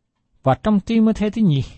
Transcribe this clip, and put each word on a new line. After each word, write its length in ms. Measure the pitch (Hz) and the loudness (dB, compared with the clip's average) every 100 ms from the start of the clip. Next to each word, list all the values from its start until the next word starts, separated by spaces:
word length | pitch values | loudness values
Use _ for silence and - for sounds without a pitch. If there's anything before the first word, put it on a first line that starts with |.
| _ _ _ _ | _ _ _ _
Và 120 | 135 | -2
trong 260 | 127 220 208 | -2 0 -2
Timôthê 500 | - 226 220 208 214 | 0 0 0 0 -4
thứ 120 | 226 | 0
nhì, 200 | 208 139 - | 0 0 -4